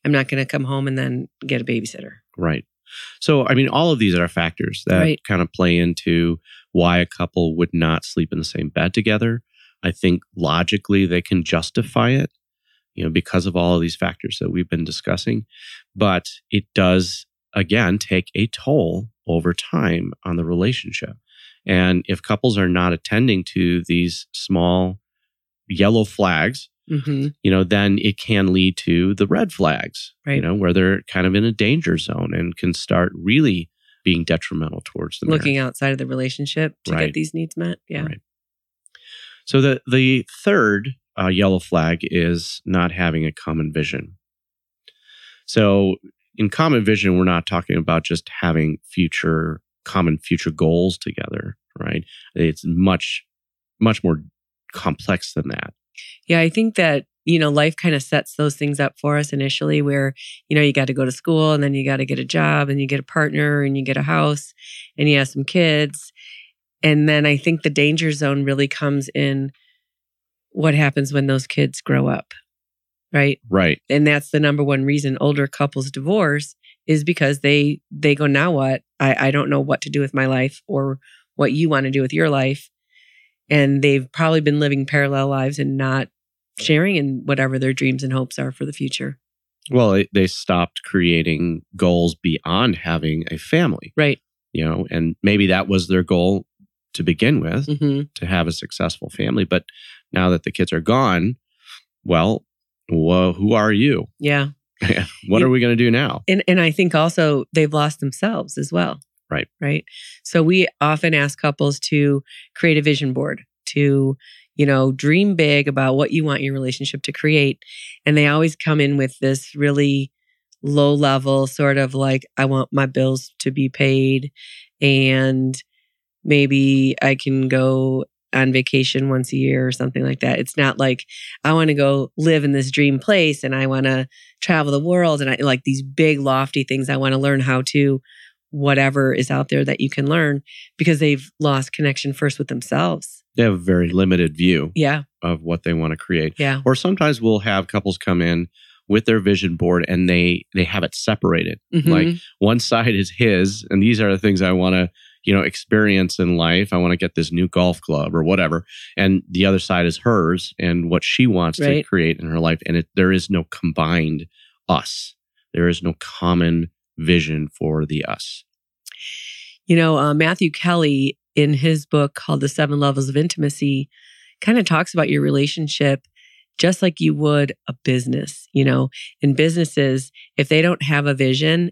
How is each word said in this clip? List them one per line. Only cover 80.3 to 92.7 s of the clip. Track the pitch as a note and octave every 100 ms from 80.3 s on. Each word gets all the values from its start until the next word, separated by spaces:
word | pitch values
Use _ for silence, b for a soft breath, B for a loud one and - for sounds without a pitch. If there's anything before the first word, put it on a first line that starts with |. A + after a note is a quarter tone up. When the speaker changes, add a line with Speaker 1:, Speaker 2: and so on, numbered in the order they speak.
| C3 C3+ - -
Speaker 1:
or | C#3+ C#3 C3+ b b b
what | - C#3
you | D3+ D#3+
wanna | C#3 C3+
do | C#3
with | C#3+
your | D3+ D#3+
life." | C#3 C3 C#3+ - _ _ b b b b b -
And | D3 C#3 C#3
they've | C#3+ C#3 C3
probably | - D#3+ D#3+
been | D3+ D3
living | D3 C#3 C3+
parallel | D3+ C#3 C#3 C#3
lives | C3+ C3+ D3
and | C#3 C3+
not | C3+ C3+ A#2+ _ _ _ _ -
sharing | - D#3 F#3+ F3+
in | C#3 C3 D3
whatever | C#3 C3+ C3
their | C3+
dreams | C3 C3+ C3
and | C3+
hopes | C3 B2+ -
are | C3+
for | C3
the | C#3+
future. | D3 C#3 - C3+ C#3 _ _ _ _ -
Speaker 2:
Well, | B2+ A2+
they, | G2 F#2+
they | G2+ F#2
stopped | - - F2 E2+ -
creating | - F#2+ E2+ E2 D#2+ D#2 F2 E2 - F#2+
goals | F#2 F2 E2+
beyond | D#2 F2+ D#2 D#2+ F#2 B2